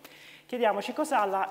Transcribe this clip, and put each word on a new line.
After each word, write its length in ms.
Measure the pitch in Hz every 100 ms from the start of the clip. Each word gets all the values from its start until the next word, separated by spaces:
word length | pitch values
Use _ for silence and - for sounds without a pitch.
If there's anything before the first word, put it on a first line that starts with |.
| - - - - -
chiediamoci 480 | 247 226 202 202
cos'ha 320 | 254 302 254 202
la 220 | 190 190